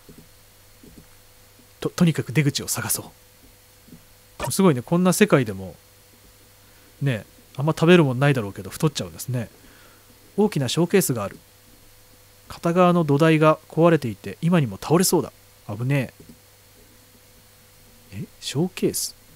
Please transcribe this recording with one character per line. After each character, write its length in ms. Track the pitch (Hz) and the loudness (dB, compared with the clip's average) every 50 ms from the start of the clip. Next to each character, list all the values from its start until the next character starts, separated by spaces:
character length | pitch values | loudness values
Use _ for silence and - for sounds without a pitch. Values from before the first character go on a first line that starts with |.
| _ - - - - - - - - _ _ _ - - - - - - - - - - - - _ _ _ - - - _ - - _ _ - | _ -20 -20 -20 -20 -20 -20 -20 -20 _ _ _ -20 -20 -20 -20 -20 -20 -20 -20 -20 -20 -20 -20 _ _ _ -20 -20 -20 _ -20 -20 _ _ -10
と、 80 | - 151 | -10 -6
と 160 | - - 180 | 0 2 2
に 80 | 165 147 | 2 2
か 100 | - 120 | 0 -4
く 80 | - | -4
出 120 | 117 156 143 | 0 0 0
口 200 | 139 - - 95 | 0 0 -4 -6
を 60 | - | -8
探 200 | - - - - | -8 -6 -6 -6
そ 220 | - - - - - _ _ _ _ _ - - - _ _ _ _ _ _ - - - - - - _ _ _ _ - - 131 | -6 -8 -8 -12 -20 _ _ _ _ _ -20 -20 -20 _ _ _ _ _ _ -20 -20 -20 -20 -20 -20 _ _ _ _ -10 -8 -6
う。 40 | |
す 100 | - - | -2 2
ご 100 | 190 185 | 2 2
い 40 | 143 | 2
ね、 60 | 123 | 2
こ 160 | 117 - 170 175 | -2 -2 -2 0
ん 60 | 180 | 2
な 80 | 185 | 2
世 160 | 170 - 214 202 | 2 2 2 4
界 160 | 185 143 127 | 4 2 2
で 80 | 107 | 0
も、 240 | 98 95 95 90 78 - _ _ _ _ _ _ - - - - - - - - - _ - - - - - - - - | -6 -10 -12 -14 -16 -20 _ _ _ _ _ _ -20 -20 -20 -20 -20 -20 -20 -20 -20 _ -20 -20 -20 -20 -20 -20 -12 -6
ね、 240 | 139 139 123 104 98 - - - - - - - | -4 -4 -4 -4 -8 -12 -20 -20 -20 -16 -8 -4
あ 60 | 135 | -2
ん 20 | |
ま 80 | 160 151 | -2 0
食 140 | - 165 160 | 2 4 6
べ 100 | 180 175 | 6 6
る 80 | 156 | 6
も 80 | 135 123 | 4 2
ん 60 | 127 | 2
な 100 | 143 143 | 2 2
い 40 | 143 | 2
だ 80 | 127 | 0
ろ 80 | 104 98 | -2 -6
う 40 | 95 | -8
け 80 | - | -12
ど、 80 | 95 95 | -14 -14
太 180 | - - - 156 | -6 -2 -2 -2
っ 40 | |
ち 100 | - - | -2 -4
ゃ 40 | - | -10
う 40 | 87 | -10
ん 20 | |
で 80 | 78 - | -10 -12
す 80 | - - | -8 -6
ね。 220 | 123 123 110 - - - - - - - - - - - _ - - - - - - - | -6 -6 -6 -8 -12 -20 -20 -20 -20 -20 -20 -20 -20 -20 _ -20 -20 -20 -20 -8 -2 0
大 120 | 208 208 | 0 0
き 120 | - 156 | 0 -2
な 80 | 135 117 | -4 -2
シ 100 | - 156 | -2 -2
ョ 40 | 170 | 0
ー 40 | 175 | 2
ケ 120 | - 190 | 2 0
ー 20 | |
ス 120 | - - 135 | 0 0 -2
が 120 | 117 101 | -4 -6
あ 20 | 95 | -8
る。 100 | - - - _ _ _ _ _ - - - - - _ _ _ - - - _ _ - - - | -10 -14 -20 _ _ _ _ _ -20 -20 -20 -20 -20 _ _ _ -20 -20 -20 _ _ -20 -20 -20
片 240 | - - - 170 | -12 -6 -4 -2
側 220 | 170 185 180 175 175 | 2 4 4 4 4
の 100 | 175 165 | 2 2
土 140 | 143 143 143 | 2 2 4
台 220 | 165 160 160 151 | 4 4 4 4
が 200 | 156 156 156 - - - | 4 4 2 2 -2 -8
壊 220 | - 156 165 175 | 0 2 4 4
れ 100 | 170 147 | 4 2
て 80 | - 117 | 0 -4
い 80 | 101 | -8
て、 220 | - - 98 95 - | -10 -12 -16 -10 -6
今 200 | - 170 180 170 | -2 0 2 2
に 60 | 143 110 | 0 0
も 100 | 98 - | -4 -6
倒 160 | - - 147 180 | -2 0 2 2
れ 60 | 190 | 2
そ 160 | - - 165 | 2 0 0
う 40 | 120 | -2
だ。 100 | - - - - - - - _ - | -2 -8 -18 -20 -20 -20 -20 _ -12
危 160 | 107 107 123 | -10 -6 -4
ね 280 | 131 143 143 120 - - - - - - - _ _ _ _ _ _ _ - - - - - _ _ _ _ _ - - - - _ _ _ _ _ _ - - - - - - - - | -2 -2 -2 -2 -4 -10 -18 -20 -20 -20 -20 _ _ _ _ _ _ _ -20 -20 -20 -20 -20 _ _ _ _ _ -20 -20 -20 -20 _ _ _ _ _ _ -20 -20 -20 -20 -20 -20 -18 -16
え。 40 | 101 | -14
え、 40 | 165 - - - | -14 -14 -16 -16
シ 160 | - - - | -12 -8 -4
ョ 100 | 135 175 | -4 -4
ー 40 | 185 | -4
ケ 180 | - - - 151 | -4 -4 -4 -4
ー 40 | 92 | -4
ス？ 220 | - - - - _ _ _ - | -4 -8 -10 -12 _ _ _ -20